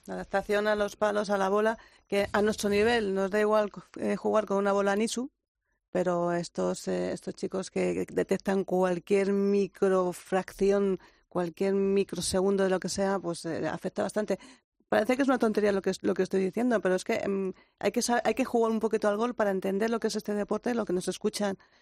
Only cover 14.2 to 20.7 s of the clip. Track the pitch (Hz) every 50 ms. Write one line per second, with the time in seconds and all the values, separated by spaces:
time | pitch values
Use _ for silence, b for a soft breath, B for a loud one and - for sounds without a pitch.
14.2 | 214 - 190 B B B B B B _ _ _ _ _ 214 214 214 247 254 247
15.2 | 277 262 262 233 240 220 208 220 208 208 196 190 - 190 185 - - 208 185 190
16.2 | 185 - - 190 190 185 - 214 247 254 233 208 175 185 185 185 - - 226 -
17.2 | - 202 196 196 190 185 b b b b b b - 202 202 240 220 233 240 240
18.2 | - 226 226 - 254 - - 233 226 226 226 220 220 214 220 214 - 208 202 208
19.2 | 233 247 240 - 214 202 190 185 180 196 190 196 220 226 233 214 - 220 - 214
20.2 | - 214 208 208 202 - 220 208 - 247